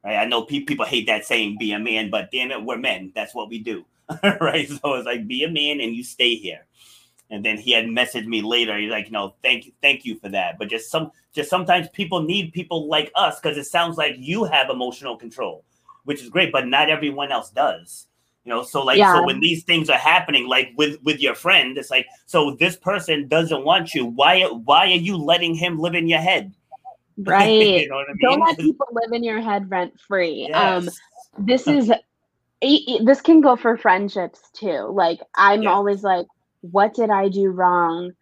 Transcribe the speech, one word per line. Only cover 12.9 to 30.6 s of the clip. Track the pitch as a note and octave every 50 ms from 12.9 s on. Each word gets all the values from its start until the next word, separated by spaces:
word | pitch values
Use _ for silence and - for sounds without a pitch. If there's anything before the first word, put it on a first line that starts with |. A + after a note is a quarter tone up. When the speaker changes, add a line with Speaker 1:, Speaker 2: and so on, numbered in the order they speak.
| D#3+ D3+ D3+ D3+ _
Speaker 1:
us, | F3+ G3+ D#3 - -
'cause | - D#3+ C#3+
it | D3 C#3
sounds | - - F3 E3+ E3 E3 D#3
like | D3+ D3 B2+ B2+
you | B2+ C#3+ F3 A3 A3+
have | E3+ D#3 C#3+ C3 -
emotional | B2+ B2+ B2 B2+ A#2+ - C#3 C3 A#2
control, | - A#2+ A2+ - - A#2+ F#2+ E2 D#2 _ _ _ _ _ _ - _ _
which | C3+ D3 C#3+ B2+
is | A#2
great, | - F3 F#3 D3
but | C#3+ C3+ B2+
not | B2 C3 C#3 D3+ D#3
everyone | D#3 D3 D3+ C#3+ C#3 C#3 C#3+ C#3
else | C#3 A#2 G#2+ -
does. | G2+ B2+ C#3+ C#3+ - - E3+ - - - - _ _ _ _ _ _ _ _
You | A#2+
know, | A#2 A#2 -
so, | - - C#3+ C#3
like, | C3 C3
so | G3
Speaker 2:
Yeah. | G#3 F#3+ F3+ F3 F3
Speaker 1:
when | C#3 C3 C3
these | D3 E3+ E3+ D#3+ -
things | - F3 E3 D#3 D#3
are | C#3 B2
happening, | - D3+ E3 F3+ E3+ E3 D3 C3 A#2+ B2+
like, | B2+ C3 C3 C3 A#2
with, | B2+ D3+ D3 D3 D3+ B2+
with | D3+ D3+ C#3
your | C#3 C3 A2+
friend, | - - F3 F#3+ F3 C3 B2+ C3+
it's | C#3 B2+ -
like, | C3 C3 B2+ - - _ _
so | _ - E3 D3+ C#3+ C3+ A#2
this | E3 F#3 F3
person | - _ - G3+ G3 E3 - D#3+ D3 C#3+ C3
doesn't | D3+ D#3+ E3+ E3 D#3+ C3+ C3+
want | D3 F3 F#3+ E3+ E3 -
you. | D#3+ B2
Why, | A#2 A#2 B2 C#3 D#3 F3+ F#3+ F#3
why | F3+ A#2 A#2 A2+ B2 C#3+ D#3+ F#3+ G3
are | F#3
you | F3 E3 F#3+ G3+ E3+
letting | D3 D3+ E3+ F3 E3+ E3+ E3
him | D#3+ F3 F3 E3+ D#3
live | D#3+ F3 E3+
in | F3 E3 E3
your | D#3 D3+
head? | D#3+ F3+ F#3+ D#3 - G3 - _ _ _ - - _ -
<laughs> | - _ _ _ _ -
Speaker 2:
Right. | G3 F#3 F3+ G3 G3+ G#3+ A3 A3 G#3+ G#3 F#3+ F3 D3+
Speaker 1:
You | C3+
know | C3+
what | C#3 C#3 C#3
I | - G3+ -
Speaker 2:
Don't | B3 C4+ D4
Speaker 1:
mean? | E4
Speaker 2:
let | E4 E4 D#4+
people | - D#4 C4 - C#4 B3+ A#3+
live | A#3 A#3 A3+ A#3
in | A#3 A#3
your | A3+ A3 A3 A3+
head | A3+ G#3 G3+ G3 F#3+
rent | F#3+ F3+ F3+ E3+ _ _
free. | _ _ G3+ F#3+ F3 E3 D3 A2+ - - D#3
Um, | E3